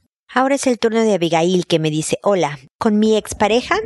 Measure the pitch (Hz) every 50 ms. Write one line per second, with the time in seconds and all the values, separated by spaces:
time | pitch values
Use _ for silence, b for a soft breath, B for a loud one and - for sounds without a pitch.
0 | _ _ _ _ _ - - 262 262 269 277 269 - 262 240 - - 226 220 226
1 | 226 220 202 170 170 160 170 160 170 180 185 180 165 - 170 156 156 156 151 156
2 | 151 - - - - 202 202 180 156 143 147 - - - _ - - 226 208 208
3 | 214 220 220 208 - - - - 214 202 220 254 247 - 349 427 440